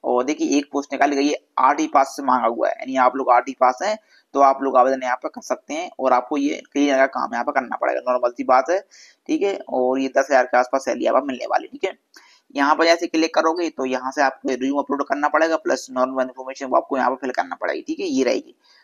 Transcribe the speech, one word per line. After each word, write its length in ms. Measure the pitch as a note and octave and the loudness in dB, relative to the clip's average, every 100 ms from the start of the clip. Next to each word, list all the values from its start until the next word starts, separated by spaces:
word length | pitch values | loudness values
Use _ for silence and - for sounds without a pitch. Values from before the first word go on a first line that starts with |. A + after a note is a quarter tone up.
और 200 | B2+ B2 | -2 0
देखिए 340 | B2+ D3+ D#3+ C#3+ | 0 -2 0 0
एक 120 | C#3 | 0
post 220 | C#3+ C#3+ | -6 -6
निकाली 220 | C3+ C#3+ C#3 | 0 0 2
गई 120 | C#3+ | 0
है, 80 | D3 _ - | -2 _ 0
आठवीं 280 | C3 D3 D#3 | 2 2 2
pass 240 | C#3 C3+ - | 2 2 -2
से 80 | |
मांगा 240 | C3+ B2+ A#2 | 0 2 0
हुआ 200 | A#2 - | 0 -2
है, 80 | - | -2
यानी 200 | B2+ C3 | -6 2
आप 180 | B2+ C3+ | 2 2
लोग 160 | B2+ | 0
आठवीं 220 | B2 B2 B2+ | 0 0 0
pass 240 | B2+ B2+ | 0 0
हैं 140 | F#3+ G#3+ _ _ _ | -4 -4 _ _ _
तो 60 | C#3 | 4
आप 180 | C#3 C3+ | 4 4
लोग 140 | C3+ B2+ | 2 4
आवेदन 260 | B2+ C3 | 4 2
यहाँ 120 | B2+ B2 | -2 -4
पर 140 | D#3+ | -6
कर 120 | - | -10
सकते 300 | - B2+ - | -8 -8 -6
हैं। 160 | D3 F3+ - | -10 -8 -4
और 140 | C3 | 2
आपको 240 | B2 B2 D3 | 2 2 -2
ये 240 | C#3+ - | -2 -4
क्लियर 340 | - C#3 C#3+ C3+ | -6 0 2 4
का 80 | C3+ | 2
काम 260 | B2+ C3 | 0 -4
यहाँ 100 | A#2+ B2+ | -4 -2
पर 60 | |
करना 240 | C#3 A#2+ - | -2 -4 -4
पड़ेगा, 240 | B2+ B2+ | -2 -2
Normal 300 | B2 B2 B2 | -2 0 0
सी 120 | B2 C3 | -4 2
बात 240 | B2+ C3+ | 2 4
है, 100 | F#3 - - - _ - | -2 -4 -20 -20 _ -4
ठीक 140 | D#3 | -2
है। 160 | G3 F#3+ - | -2 -4 -4
और 300 | C3 B2+ C3 | -2 0 0
ये 80 | C3+ | 0
दस 180 | C3+ C#3 | 0 2
हज़ार 160 | C3+ B2+ | 2 4
के 120 | B2 | 2
आसपास 280 | B2+ C3+ - | 2 -2 -2
सैलरी 200 | B2 A#2+ | -2 0
यहाँ 100 | A#2+ | 0
पर 100 | C#3+ | 0
मिलने 200 | B2 A#2+ | -8 -4
वाली, 200 | - - | -4 -4
ठीक 160 | - | -8
है। 140 | F#4+ - _ - _ _ _ C#3 | -8 -8 _ -20 _ _ _ -2
यहाँ 200 | C#3+ D#3 | 2 4
पर 100 | E3 | 4
जैसे 220 | E3+ F3 | 2 2
click 260 | D#3+ D#3+ | 0 0
करोगे 360 | D#3+ D#3+ E3+ E3 | 2 0 0 -4
तो 160 | - C3 | -4 -4
यहाँ 260 | B2+ C3 | -4 -4
से 100 | D3 | 0
आपको 280 | C3+ - C#3 | 0 0 -4
resume 280 | B2 C3+ C#3+ | -2 -2 -2
upload 240 | C#3 C#3 | -2 -2
करना 240 | C#3 C#3 D3 | -2 -2 0
पड़ेगा, 260 | D3+ E3 D#3+ | 2 2 0
plus 300 | C#3+ C3 - | -2 -4 -4
नॉर्मल 320 | B2+ C3 C3 | -2 -2 -2
information 420 | B2+ B2+ C3 C3+ C3+ | -4 -6 -14 -10 -2
वो 120 | C3+ | -2
आपको 200 | - C#3 | 0 -2
यहाँ 120 | B2 | -2
पर 60 | C3 | -2
फिल 140 | B2+ | -6
करना 240 | B2 F2 E2+ | -4 -6 -6
पड़ेगी, 260 | - C#2+ | -6 -6
ठीक 160 | - D#4+ | -6 -6
है। 60 | F#3+ | -4
ये 160 | C3 | 0
रहेगी, 320 | B2+ - - - _ _ | 0 0 -4 -20 _ _